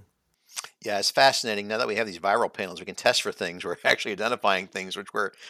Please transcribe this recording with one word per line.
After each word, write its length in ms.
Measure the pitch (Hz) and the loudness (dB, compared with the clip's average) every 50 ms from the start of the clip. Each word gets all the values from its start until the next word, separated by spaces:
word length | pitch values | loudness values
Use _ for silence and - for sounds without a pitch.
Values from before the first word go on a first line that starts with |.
| 101 _ _ _ _ _ _ _ _ _ - - - - _ _ | -14 _ _ _ _ _ _ _ _ _ -10 -10 -10 -10 _ _
Yeah, 160 | - 110 104 98 | -6 -4 -2 0
it's 140 | 98 - | 0 0
fascinating. 560 | - - 135 135 131 - - 120 107 101 101 104 | 4 6 6 6 6 4 0 -2 -2 -2 -2 -2
Now 100 | 107 110 | -2 0
that 100 | 123 - | 0 0
we 60 | - | 0
have 120 | 113 113 107 | 0 -2 -2
these 120 | 90 85 | -4 -2
viral 320 | 82 98 101 117 113 90 | 0 2 4 4 2 0
panels, 280 | - - 104 92 87 85 | -2 -4 -6 -6 -8 -10
we 60 | 90 | -12
can 100 | 95 92 | -12 -6
test 260 | - - 123 120 - | 0 2 2 4 2
for 120 | - 107 92 | 0 -2 -4
things. 320 | - 104 87 85 90 - | -4 -4 -6 -4 -6 -6
We're 100 | - 87 - | -6 -6 -2
<laughs> 40 | - | 2
actually 300 | 131 127 - - 123 104 | 2 2 2 0 -4 -4
identifying 540 | 92 107 113 123 - - 104 98 92 95 95 | -2 -2 -2 -2 0 2 2 2 2 0 -4
things 280 | - 95 92 95 90 | -8 -8 -8 -8 -8
which 180 | 98 101 - - | -10 -10 -6 -4
were, 200 | 107 104 92 - - - - | -4 -4 -4 -6 -10 -18 -8